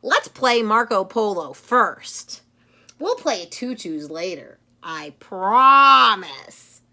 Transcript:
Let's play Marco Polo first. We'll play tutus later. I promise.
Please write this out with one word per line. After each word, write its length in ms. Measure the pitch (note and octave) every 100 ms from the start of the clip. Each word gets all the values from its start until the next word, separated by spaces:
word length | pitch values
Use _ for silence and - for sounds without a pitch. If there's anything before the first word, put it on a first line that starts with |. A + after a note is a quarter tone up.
Let's 260 | A3+ F4 C#5
play 340 | - B3+ A#3+
Marco 420 | A3 G#3+ A#3 G#3
Polo 500 | F#3+ - G#3+ F#3 D3+
first. 880 | - - B3 G3+ C3+ - - - - _ _ _ _ _ _
We'll 160 | E4+
play 300 | B4+ E4 A3
tutus 640 | F3 - B3 B3 F3 D#3 D3
later. 500 | D#3 F3+ E3 - - _ _
I 300 | E3 D#3+ D3+ C#3+
promise. 1600 | - F#3+ F#3 A#3 C4 C4+ C#4 C4+ B3 G3+ F#3 C3+ - - - - _